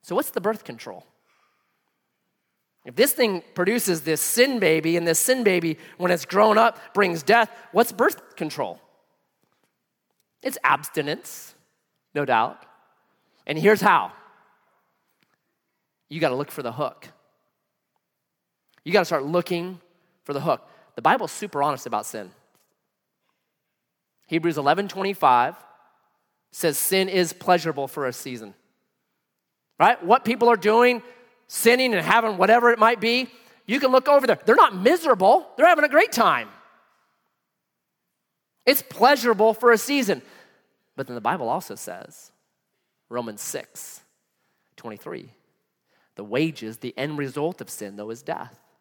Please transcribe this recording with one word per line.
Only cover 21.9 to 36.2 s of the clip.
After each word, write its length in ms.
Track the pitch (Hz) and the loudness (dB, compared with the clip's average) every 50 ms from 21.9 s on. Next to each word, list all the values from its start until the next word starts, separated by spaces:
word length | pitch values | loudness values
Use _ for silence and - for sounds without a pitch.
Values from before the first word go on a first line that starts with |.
| 117 104 107 | -6 -6 -8
sin. 260 | - - 110 101 90 _ _ _ _ _ _ _ _ _ _ _ _ _ _ _ _ _ _ _ _ _ _ _ _ _ _ _ _ _ _ _ _ _ _ _ _ _ _ _ | -8 -12 -12 -14 -14 _ _ _ _ _ _ _ _ _ _ _ _ _ _ _ _ _ _ _ _ _ _ _ _ _ _ _ _ _ _ _ _ _ _ _ _ _ _ _
Hebrews 320 | _ 165 165 160 170 160 151 | _ -6 -2 -2 -2 -4 0
eleven 300 | 139 143 156 185 202 190 | 0 0 0 0 -2 -8
twenty-five 680 | - 190 190 196 196 - - 139 123 120 120 143 180 - - _ _ _ _ _ _ _ _ _ _ _ _ _ _ _ _ _ | -8 -6 -6 -6 -4 2 4 4 4 4 2 0 -4 -12 -20 _ _ _ _ _ _ _ _ _ _ _ _ _ _ _ _ _
says 260 | _ - - 165 139 - | _ -4 -2 -2 -2 -2
sin 300 | - - 196 190 190 190 | -4 0 0 0 0 0
is 240 | 185 185 180 165 | 0 0 0 0
pleasurable 540 | - - - - 180 175 160 165 151 143 139 | -4 -8 0 0 0 2 0 -4 -6 -6 -8
for 200 | 135 - 156 139 | -8 -8 -8 -6
a 60 | 127 | -6
season. 420 | 123 - - 139 123 117 110 101 95 _ _ _ _ _ _ _ _ _ _ _ _ _ _ _ _ _ _ _ _ _ _ _ _ _ | -8 -10 -12 -14 -14 -14 -16 -18 -20 _ _ _ _ _ _ _ _ _ _ _ _ _ _ _ _ _ _ _ _ _ _ _ _ _
Right? 240 | 156 196 240 - 170 | 2 2 2 0 2
What 200 | 170 220 254 - | 2 2 2 2
people 240 | 220 247 226 240 233 | -2 -2 2 2 2
are 80 | 233 | 2
doing, 460 | 208 170 208 214 226 247 247 247 233 - - - _ _ _ _ _ _ _ | 2 2 2 2 4 4 2 2 0 -8 -16 -20 _ _ _ _ _ _ _
sinning 460 | - - - 226 240 254 262 254 220 | -10 2 4 4 4 4 2 0 0
and 100 | 180 156 | -2 0
having 320 | 156 196 233 226 220 202 | 2 2 2 2 0 0
whatever 340 | 180 - 196 226 240 240 240 | 0 4 4 4 6 6 4
it 80 | 233 226 | 4 4
might 220 | 214 226 240 220 | 4 2 2 2
be, 320 | 180 233 240 254 262 240 - _ _ _ _ _ _ | 0 0 0 0 -2 -6 -12 _ _ _ _ _ _
you 140 | - 214 277 | -6 -4 0
can 100 | 277 262 | 0 4
look 180 | 254 262 262 294 | 2 4 4 4
over 180 | 285 285 262 | 4 4 4
there. 100 | 240 202 - - | 2 -2 0 4
They're 100 | 151 - | 4 6
not 200 | - 392 269 208 | 6 6 4 4
miserable. 760 | 180 185 240 330 349 330 311 247 190 185 196 254 370 - - - | 2 2 2 2 4 2 0 0 4 4 4 4 4 2 -4 0
They're 100 | - 294 | 4 6
having 180 | 349 349 311 294 | 6 6 4 2
a 40 | 294 | 2
great 240 | 277 311 403 466 | 4 4 2 4
time. 380 | - 233 | 2 2